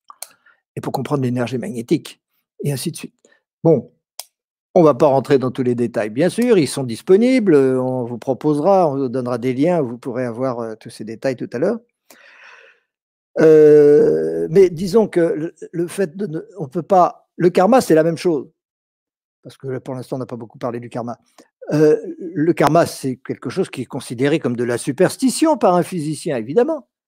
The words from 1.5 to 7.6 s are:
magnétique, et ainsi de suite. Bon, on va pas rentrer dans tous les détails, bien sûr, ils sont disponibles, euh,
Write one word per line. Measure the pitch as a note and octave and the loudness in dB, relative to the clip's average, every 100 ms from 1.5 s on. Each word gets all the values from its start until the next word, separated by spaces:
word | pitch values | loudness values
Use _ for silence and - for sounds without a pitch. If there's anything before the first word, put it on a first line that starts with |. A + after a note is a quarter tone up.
| B2+ | -6
magnétique, | G#2+ A#2+ A2+ D3 - - _ _ _ _ | -8 -10 -2 -4 -4 -18 _ _ _ _
et | D3 | -6
ainsi | C3+ F3 | -6 -8
de | D#3 | -10
suite. | - _ _ _ _ _ | -16 _ _ _ _ _
Bon, | D#3+ C#3+ - _ _ - - _ _ _ _ F#3+ | 2 2 -2 _ _ -20 -20 _ _ _ _ 4
on | |
va | D#3 | 4
pas | B2 D3+ | 4 2
rentrer | C3+ C3 C#3+ | 2 2 0
dans | B2+ | 0
tous | B2+ | -2
les | B2 A#2+ | -2 -2
détails, | A#2+ A#2+ G#2+ | -2 -4 -4
bien | A#2 F3 | -2 -2
sûr, | G3 B3 G3+ | 0 2 2
ils | C3 | 2
sont | - | -4
disponibles, | C3 A2 - F#3+ A#3+ C4 G3+ | -8 -8 2 4 4 2 4
euh, | D3 | 4